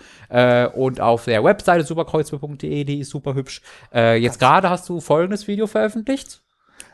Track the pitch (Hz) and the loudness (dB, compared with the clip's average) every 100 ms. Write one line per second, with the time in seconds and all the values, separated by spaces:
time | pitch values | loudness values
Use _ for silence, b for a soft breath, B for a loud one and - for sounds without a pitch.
0 | B B B 123 123 123 120 - 131 127 | B B B 2 4 4 2 0 -2 0
1 | 117 117 - 110 139 202 - 175 147 165 | 2 2 2 2 2 2 2 0 0 -4
2 | 160 160 147 147 147 143 151 147 143 143 | -4 -4 -4 -8 -10 -12 -8 -6 -4 -6
3 | 135 147 143 135 127 - B B B 120 | -8 -10 -6 -6 -8 -12 B B B 0
4 | 117 113 120 120 127 160 190 175 - 175 | 2 4 0 2 4 4 4 -2 -4 -8
5 | - 151 180 202 208 202 214 220 214 226 | 0 0 0 -4 -6 -4 -2 -2 -2 -4
6 | 220 269 - - _ b b b b | -4 -6 -8 -20 _ b b b b